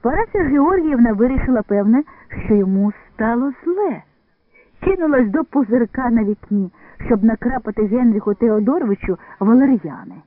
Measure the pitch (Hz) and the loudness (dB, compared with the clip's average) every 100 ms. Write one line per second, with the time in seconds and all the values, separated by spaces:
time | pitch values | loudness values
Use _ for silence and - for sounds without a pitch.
0 | 233 330 453 415 311 285 294 381 311 269 | -2 -2 -2 -2 0 2 2 2 0 2
1 | 240 202 247 269 240 247 - 202 202 247 | 2 2 0 0 0 -2 0 0 2 0
2 | 302 - - - - 208 190 190 202 - | 0 -12 -18 -12 0 0 2 0 -2 -4
3 | - - 220 233 277 254 330 359 403 175 | -20 -6 -2 -2 -4 -6 -6 -2 -2 -4
4 | - _ _ _ _ _ _ _ - 381 | -12 _ _ _ _ _ _ _ -4 -2
5 | 320 277 226 277 302 320 220 247 226 - | 0 2 0 0 -2 -2 0 0 -2 -4
6 | 254 233 208 208 - 208 185 _ - - | -2 0 0 -4 -4 -4 -4 _ -20 -14
7 | - 226 220 220 240 247 - - 214 233 | -4 0 2 0 -4 -6 -8 -4 -2 2
8 | 247 214 208 202 233 214 214 320 247 202 | 2 2 -2 0 0 2 0 0 -2 -4
9 | - 180 - - 196 240 269 247 160 - | -4 -8 -8 -4 2 4 4 2 -2 -14
10 | - - | -18 -20